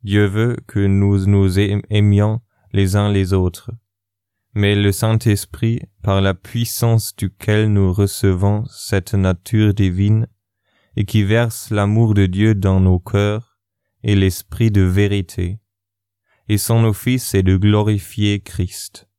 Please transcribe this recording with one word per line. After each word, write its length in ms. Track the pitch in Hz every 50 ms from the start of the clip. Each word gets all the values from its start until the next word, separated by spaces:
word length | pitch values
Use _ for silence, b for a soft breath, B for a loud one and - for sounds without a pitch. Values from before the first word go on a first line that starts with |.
| -
Dieu 220 | 101 101 101 104
veut 300 | 101 95 107 113 123 - - - -
que 100 | - 104
nous 480 | 101 98 95 98 101 101 101 98 95
nous 320 | 98 101 101 98 95 90 98
aim-, 240 | 104 98 101 101 - _
aimions 500 | 107 104 104 104 101 101 104 107 107 117 _ _ _ _ _ _
les 220 | - 95 98 92 92
uns 160 | 104 104 104
les 220 | 101 98 98 92
autres. 400 | 98 95 92 92 87 - - - 120 117 _ _ _ _ _ _ _ _ _ _ _ _ _ _ _
Mais 220 | 101 101 101 104
le 160 | 101 101 101
Saint-Esprit, 880 | 98 - - 110 110 107 - 113 104 98 - _ - - - 113 117 - - - _ _ -
par 160 | 104 98 98
la 140 | 98 98 95
puissance 800 | - _ - - 120 117 117 - - - 117 113 113 - - -
duquel 560 | _ - 92 - _ - - 107 107 110 110
nous 200 | 104 101 98 95
recevons 720 | 90 104 101 98 - - - 98 92 90 95 101 104 104 117
cette 480 | - - - - - - 98 92 - -
nature 600 | 98 95 92 92 85 _ - - 107 107 104 101
divine, 540 | 104 101 92 90 92 98 104 107 110 117 - _ _ _ _ _ _ _ _ _ _ _ _ _
et 80 | - 104
qui 200 | - - 107 101
verse 460 | 95 110 117 117 117 113 - - -
l'amour 440 | 110 104 101 101 107 110 117 110 107
de 120 | 101 98
Dieu 280 | 92 90 95 104 110 110
dans 240 | 98 95 95 95 95
nos 220 | 92 92 92 90
cœurs, 580 | - - - 101 101 104 104 107 120 _ _ _ _ _ _ _ _ _ _ _ -
est 100 | 113 104
l'Esprit 560 | 101 98 95 90 - - _ - - 117 113
de 120 | 101 101
vérité. 760 | 95 92 92 98 101 101 101 101 95 - - - 90 87 101 110 _ _ _ _ _ _ _ _ _ _ _ _ _ _ _ _ _ -
Et 100 | 104 101
son 260 | - - 117 113 113
office 500 | 113 104 - - 127 127 127 - - -
est 80 | 98
de 140 | 95 95 95
glorifier 840 | 92 98 104 104 104 104 107 107 101 - - - - 104 104 101 101
Christ. 680 | - - - - 92 90 - - - - _ - _ _ _